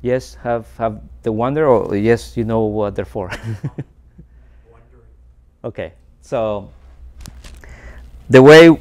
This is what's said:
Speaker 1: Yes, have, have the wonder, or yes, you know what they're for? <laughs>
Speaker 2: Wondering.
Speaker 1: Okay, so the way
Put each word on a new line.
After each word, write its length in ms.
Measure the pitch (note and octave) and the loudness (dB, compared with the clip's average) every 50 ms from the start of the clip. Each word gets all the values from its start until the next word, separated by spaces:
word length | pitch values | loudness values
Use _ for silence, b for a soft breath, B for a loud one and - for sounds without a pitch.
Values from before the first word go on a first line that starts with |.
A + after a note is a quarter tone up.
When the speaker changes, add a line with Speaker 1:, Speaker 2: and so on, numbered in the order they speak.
| - | -4
Speaker 1:
Yes, 320 | A#2+ B2 C3 B2 - - | -4 -6 -6 -6 -10 -20
have, 320 | - - A#2+ A#2+ A#2 A2 - - - | -14 -8 -8 -8 -8 -8 -12 -12 -8
have 240 | A#2 A2+ G#2+ G2+ - - - - - | -8 -8 -8 -8 -18 -20 -20 -12 -8
the 80 | A#2+ | -8
wonder, 360 | A2 G#2+ A#2 C3 C#3 D3+ D#3 D3 | -6 -4 -4 -4 -2 -2 0 2
or 280 | B2 G#2+ F#2 - - | 2 0 0 -4 -6
yes, 420 | G2+ G2+ A2+ A#2 A2+ - - - - | -4 0 0 0 -2 -2 -12 -10 -10
you 60 | A#2 | -8
know 180 | A2 A2+ A2+ | -4 -4 -4
what 340 | A2 G#2+ G#2 G#2+ G#2+ G2+ G2 | -4 -4 -4 -6 -6 -6 -6
they're 100 | - G2+ | -10 -12
for? 240 | - - A2+ F#2+ F2+ | -10 -10 -12 -12 -12
<laughs> 1400 | - - - A2+ A2 G2 - C#3+ - - C#3+ _ _ _ _ - _ - - _ _ - - _ _ - _ A#2 | -14 -14 -12 -14 -14 -12 -12 -14 -14 -14 -18 _ _ _ _ -20 _ -20 -20 _ _ -20 -20 _ _ -20 _ _
Speaker 2:
Wondering. 360 | A#2 _ _ _ _ _ _ _ _ _ _ _ _ _ _ _ _ _ - | _ _ _ _ _ _ _ _ _ _ _ _ _ _ _ _ _ _ -16
Speaker 1:
Okay, 300 | A#2+ - - F#2+ E2 - _ _ _ _ _ | -14 -12 -12 -14 -14 -16 _ _ _ _ _
so 480 | _ - - B2 A2+ A2 G#2 G2+ G2 G#2 - - - - - _ - - - - - - - - - - - - b b b b b b b b b b - - - - | _ -10 -8 -6 -6 -6 -6 -8 -10 -16 -20 -20 -20 -20 -20 _ -20 -20 -20 -20 -20 -20 -20 -20 -20 -20 -20 -20 b b b b b b b b b b -20 -20 -10 2
the 120 | - C3 | 4 6
way 280 | C3 C#3 D3+ D#3+ E3 E3+ D#3 - | 8 8 8 10 8 8 6 2